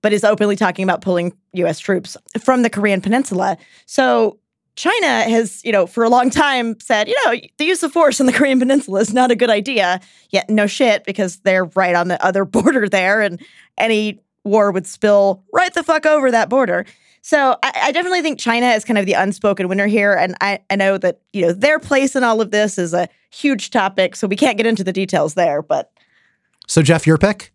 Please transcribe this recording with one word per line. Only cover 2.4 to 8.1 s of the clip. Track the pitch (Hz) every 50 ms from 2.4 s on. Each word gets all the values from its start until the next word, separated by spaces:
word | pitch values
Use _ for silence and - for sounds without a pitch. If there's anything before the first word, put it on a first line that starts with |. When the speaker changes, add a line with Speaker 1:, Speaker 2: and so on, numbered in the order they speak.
| - - 262 247
Speaker 1:
the | 240 233
Korean | - 208 202 208 196 185
Peninsula. | 190 196 226 254 269 - 196 180 - 196 180 - - _ _ _ _
So | - - - 262 254 240 233 226 214 - _ _ _ _ _ _ _ _
China | - - - 427 480 381 302 247 113 -
has, | 226 226 226 233 190 - - -
you | 240
know, | 208 196 175 -
for | - 233 226
a | 226
long | 240 254 247 262
time | - 285 302 285 269 254 233 233 220 _
said, | - - 240 208 214 -
you | 480 554 508
know, | - 233 247 - - _
the | - 302
use | 330 370 -
of | - 311
force | - 339 320 285